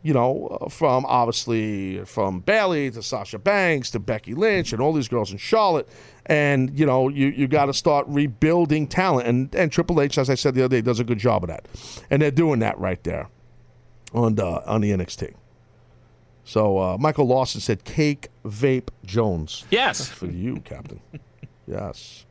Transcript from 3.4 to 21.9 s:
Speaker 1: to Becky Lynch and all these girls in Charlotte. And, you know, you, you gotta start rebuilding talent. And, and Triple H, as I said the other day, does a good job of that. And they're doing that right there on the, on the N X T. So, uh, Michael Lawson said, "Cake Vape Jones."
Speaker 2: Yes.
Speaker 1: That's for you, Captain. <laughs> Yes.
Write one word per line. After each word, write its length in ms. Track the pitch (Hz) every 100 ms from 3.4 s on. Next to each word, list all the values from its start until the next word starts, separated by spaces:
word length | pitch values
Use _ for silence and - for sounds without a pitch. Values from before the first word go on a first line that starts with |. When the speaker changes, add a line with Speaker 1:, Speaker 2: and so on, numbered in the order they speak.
| 196 202 185 151 123
Speaker 1:
to 80 | 113
Becky 360 | 98 110 -
Lynch 380 | 123 220 196 -
and 80 | 113
all 120 | 139
these 160 | 156 117
girls 220 | 120 101
in 60 | 98
Charlotte. 500 | - 220 202 160 - - - - -
And, 520 | 156 147 143 131 143
you 80 | 151
know, 220 | 127 131
you, 180 | 143 135
you 200 | 143 135
gotta 260 | 151 139
start 320 | 135 - 147 135
rebuilding 760 | 143 147 107 156 170 165 151 147
talent. 400 | - 190 135 120
And, 260 | 123 135
and 160 | - 165
Triple 280 | - - 165
H, 160 | 143 -
as 140 | 131
I 60 | 131
said 180 | 143
the 100 | 127
other 120 | 127 127
day, 40 |
does 180 | 113 117
a 40 |
good 140 | 117 117
job 240 | 117 101
of 40 | 87
that. 180 | - - - - - -
And 120 | 143
they're 80 | 151
doing 300 | 131 165 131
that 180 | 107 -
right 240 | 90 95
there 260 | - 78 - _ - - - - _ - -
on 220 | 113 113 107
the, 80 | 92 82 -
on 140 | 110
the 100 | 104
N 80 | 98
X 160 | 87 -
T. 120 | - - - _ _ _ _ - _ _ _ _
So, 340 | - 110 107 95
uh, 180 | 92 92
Michael 280 | 156 151 131
Lawson 340 | 127 127 -
said, 240 | - 110
"Cake 440 | - - 151 143 - _ -
Vape 420 | 104 135 131 - -
Jones." 600 | 95 104 110 87 78 - -
Speaker 2:
Yes. 280 | 214 254 -
Speaker 1:
That's 120 | -
for 160 | - 92
you, 340 | 87 110 -
Captain. 400 | - - - - -
<laughs> 80 | - - _ - _ -
Yes. 580 | 95 98